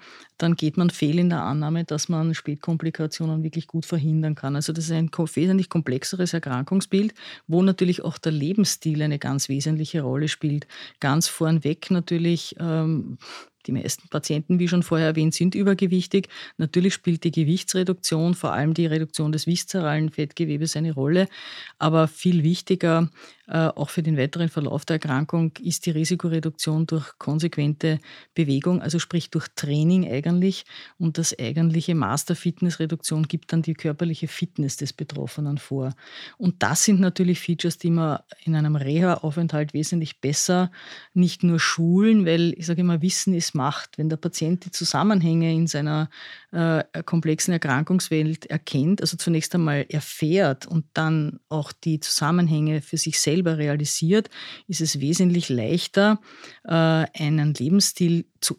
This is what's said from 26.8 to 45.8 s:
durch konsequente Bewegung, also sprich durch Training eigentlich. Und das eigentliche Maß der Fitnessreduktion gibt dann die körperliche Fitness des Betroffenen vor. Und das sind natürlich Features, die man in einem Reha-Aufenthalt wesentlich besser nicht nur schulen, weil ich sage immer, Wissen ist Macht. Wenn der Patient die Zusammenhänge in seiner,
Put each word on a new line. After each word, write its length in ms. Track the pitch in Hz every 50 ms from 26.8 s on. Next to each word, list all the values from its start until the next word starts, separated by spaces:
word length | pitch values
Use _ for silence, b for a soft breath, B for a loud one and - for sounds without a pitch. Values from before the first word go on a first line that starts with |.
| 165
durch 300 | - 165 160 139 - - -
konsequente 840 | - 143 147 156 165 165 - 151 147 147 151 - - 160 156 151 B B B B B B B
Bewegung, 480 | - 165 139 135 139 - 175 180 -
also 160 | - - 156 170
sprich 320 | - - - 170 - -
durch 160 | - 160 - - _
Training 560 | - - 143 143 151 156 170 185 185 180 85
eigentlich. 540 | 117 135 156 170 175 180 180 196 185 - - B B B B B B B
Und 180 | 175 165 151
das 220 | 165 165 - - -
eigentliche 560 | 113 117 143 165 165 165 160 170 - - 170
Maß 300 | 160 113 95 117 - -
der 100 | - 175
Fitnessreduktion 960 | - - 175 - - 180 170 160 - 160 156 165 151 - - 160 156 156 -
gibt 240 | - 160 - -
dann 100 | 170 165
die 120 | 156 165 156
körperliche 520 | - - 160 147 - 175 165 160 - 165
Fitness 500 | 151 - - 175 - _ - 147 135 -
des 160 | - 147 131
Betroffenen 680 | - - 151 - 143 143 139 - - 151 151 143 143 143
vor. 360 | - - 139 135 139 131 135 B B B B B B B B
Und 280 | B 202 180 - - -
das 180 | 104 160 -
sind 160 | - 220 202 180
natürlich 400 | 196 180 - - 185 180 175 -
Features, 400 | - - 175 160 - 170 - -
die 120 | - 170
man 280 | 170 165 160 156 143 - - - - -
in 140 | - 165 160
einem 180 | 151 151 151 151
Reha-Aufenthalt 1000 | 143 139 135 151 165 185 180 170 - - 156 143 170 170 156 - 151 151 147
wesentlich 480 | - 147 156 - 175 170 160 - - _
besser 520 | - 135 147 - - - 180 180 185 180 B B B B B B B B B
nicht 300 | 180 180 175 - - -
nur 160 | 175 165 160
schulen, 640 | - - - 170 165 165 180 190 208 226 220 208 185
weil 280 | 165 165 170 170 170 -
ich 100 | - 160
sage 140 | 170 170 165
immer, 220 | 180 175 170 160
Wissen 300 | 156 185 - - - 196 185
ist 180 | 170 170 -
Macht. 460 | - 147 127 147 - - - - _ -
Wenn 100 | 151 156
der 80 | 160
Patient 480 | 156 - 165 - - 160 156 180 180 -
die 60 | 175
Zusammenhänge 840 | - - 175 - - 135 165 208 214 185 165 165 165 165 165 165
in 140 | 160 160 165
seiner, 420 | 156 - 147